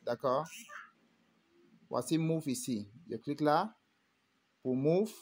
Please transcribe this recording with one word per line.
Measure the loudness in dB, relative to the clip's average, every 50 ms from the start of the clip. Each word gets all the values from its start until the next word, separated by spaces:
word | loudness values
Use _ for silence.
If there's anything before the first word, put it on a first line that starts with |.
| -6
D'accord ? | -6 -4 0 0 2 2 2 0 -4 -8 -16 -16 -16 -16 -16 -16 -18 _ _ _ _ _ _ _ _ _ _ _ _ _ _ -20 _ -20 -20 -10 -6
Voici | -4 -4 0 0 2
Move | 2 2 2 0 0 -2 -2
ici. | -4 -4 -2 -4 -4 -4 -6 -8 -14 -18 -12 -10
Je | -10
clique | -8 -6 -6 -2 0
là. | 4 4 4 4 2 0 -6 _ _ _ _ _ _ _ _ _ _ _ _ _ _ _ _ _
Pour | -2 -2 0
Move. | 2 2 4 4 4 2 0 -4 -12